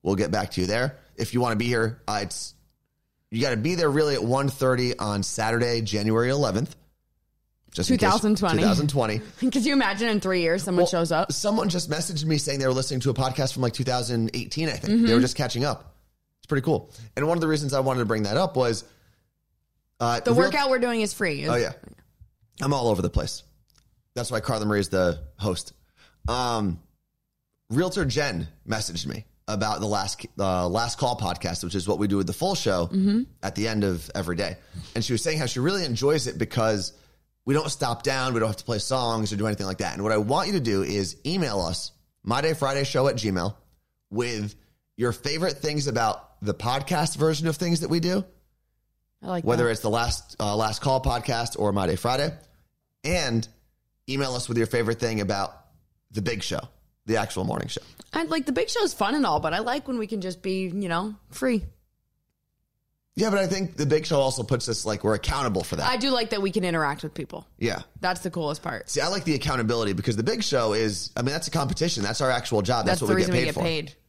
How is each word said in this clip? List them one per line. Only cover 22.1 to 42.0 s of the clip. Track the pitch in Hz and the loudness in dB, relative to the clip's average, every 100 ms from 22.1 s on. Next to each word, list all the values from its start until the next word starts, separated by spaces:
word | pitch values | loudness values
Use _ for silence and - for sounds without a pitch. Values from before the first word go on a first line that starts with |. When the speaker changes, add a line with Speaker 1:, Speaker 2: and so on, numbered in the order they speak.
| _ - _ _ - | _ -20 _ _ -6
Speaker 1:
I'm | 135 | -2
all | 139 120 | 0 2
over | 101 | 2
the | 87 | 0
place. | - - - - _ _ _ _ _ _ | 0 -4 -8 -16 _ _ _ _ _ _
That's | - 120 | -8 -4
why | 113 | -4
Carla | 113 113 104 | 0 0 2
Marie | 104 | 2
is | 95 | 2
the | 95 90 76 - - | 2 2 0 -8 -4
host. | 101 - - - _ _ - _ - | -2 -2 -6 -18 _ _ -20 _ -2
Um, | 120 123 117 101 85 - _ _ _ _ _ _ _ _ | 0 0 0 0 -2 -10 _ _ _ _ _ _ _ _
Realtor | 117 180 190 | 0 2 0
Jen | 143 147 143 90 78 - - | 0 0 0 -2 -6 -10 -6
messaged | 110 110 85 71 | -4 -4 -6 -6
me | - - _ - | -8 -12 _ -6
about | 104 107 104 | -2 -2 -2
the | 104 | 0
last, | 101 98 - - - | 0 -2 -8 -12 -2
uh, | 98 90 90 | 0 2 2
Last | 98 120 - | 0 -2 0
Call | 131 120 | -2 0
podcast, | 95 90 90 87 | -4 -4 -4 -4
which | 90 | -4
is | 95 90 | -4 0
what | 90 | 0
we | 104 | 2
do | 98 | 2
with | 92 | 0
the | |
full | - 180 | -2 -2
show | 190 113 92 85 | 0 0 0 2
Speaker 2:
Mm-hmm. | 190 190 214 254 - | 2 2 2 -2 -6
Speaker 1:
at | 98 | -8
the | - 113 | -2 -2
end | 107 | 2
of | 101 87 - | 2 0 -4
every | - 90 87 | -6 -4 -2
day. | 92 92 - 90 - | -4 -6 -14 -18 -8
And | 117 | -6
she | 110 | -2
was | 117 | 0
saying | 165 156 | 0 -2
how | 127 | -2
she | 127 | -2
really | 139 196 | 0 0
enjoys | 160 113 139 151 117 | -2 0 2 2 0
it | - | -4
because | 107 - 110 104 90 - _ _ _ _ | -2 2 2 2 -2 -10 _ _ _ _
we | - | 0
don't | 143 151 | 0 0
stop | - 131 117 | -2 -2 -2
down. | 139 135 131 | -2 0 0
We | 117 | 0
don't | 110 | 0
have | 107 | -2
to | |
play | - 110 | -4 -4
songs | - 131 120 113 107 | 0 0 0 0 -2
or | 104 | 0
do | 107 | -2
anything | 101 98 | -2 -4
like | 92 | -4
that. | 92 | -4
And | 65 | -2
what | 104 | 0
I | 107 | 2
want | 107 147 185 | 2 0 2
you | |
to | 196 | 0
do | 117 98 | 2 0
is | - 101 95 - 139 | 0 -2 -2 -4 -4
email | 185 147 101 | -2 0 0
us, | 85 85 - _ | -2 -4 -8 _